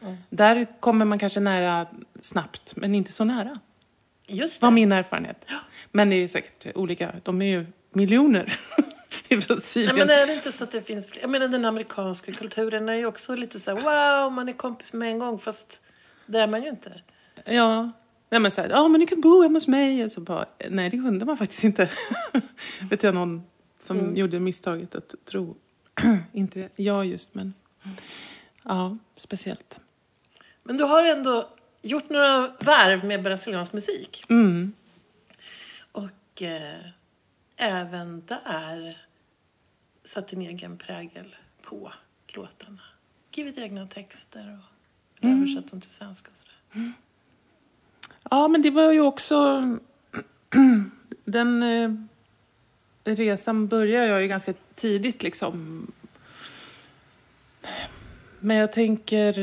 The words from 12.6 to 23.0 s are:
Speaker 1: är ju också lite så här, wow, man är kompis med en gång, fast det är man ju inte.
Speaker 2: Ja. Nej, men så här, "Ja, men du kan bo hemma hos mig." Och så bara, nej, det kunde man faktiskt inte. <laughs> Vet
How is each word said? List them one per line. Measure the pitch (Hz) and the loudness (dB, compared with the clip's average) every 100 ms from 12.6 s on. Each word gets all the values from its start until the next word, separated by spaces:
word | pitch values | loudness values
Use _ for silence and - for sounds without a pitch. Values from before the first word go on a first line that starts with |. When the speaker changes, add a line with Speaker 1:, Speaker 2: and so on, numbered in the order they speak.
| 220 220 220 | -4 -4 -4
Speaker 1:
är | |
ju | 226 233 | -4 -4
också | 220 - 247 | -8 -10 -8
lite | 240 202 | -8 -10
så | 202 | -8
här, | 196 294 294 285 277 | -4 0 2 2 2
wow, | 269 | 0
man | 254 247 | -4 -8
är | |
kompis | 247 254 233 - | -8 -10 -10 -12
med | 226 233 | -8 -6
en | 226 | -6
gång, | 240 214 | -6 -8
fast | 220 214 - - _ _ _ _ - | -10 -12 -16 -20 _ _ _ _ -4
det | 220 | 0
är | 214 | 0
man | 220 | -2
ju | 294 | -6
inte. | 240 - 175 _ _ _ - | -12 -18 -20 _ _ _ -18
Speaker 2:
Ja. | - 240 226 220 233 - _ _ _ | -2 2 2 2 -4 -10 _ _ _
Nej, | 233 | 2
men | 202 | 2
så | 196 | 2
här, | - | 4
"Ja, | 254 320 | 6 8
men | 320 | 6
du | 339 | 6
kan | 339 | 4
bo | 320 370 | 8 10
hemma | 320 311 | 8 4
hos | 285 | 2
mig." | 269 269 262 | 2 2 0
Och | 220 | -4
så | - | -6
bara, | 170 165 - _ - | -8 -8 -8 _ -6
nej, | 190 180 | -4 -2
det | 240 | -2
kunde | 254 190 | -2 -2
man | 240 285 | -2 -4
faktiskt | 208 - | -4 2
inte. | 220 208 180 - - 698 - 254 | 2 4 0 -2 -8 -8 -2 -4
<laughs> | - - - - 190 | -4 -14 -16 -14 -6
Vet | 208 | 0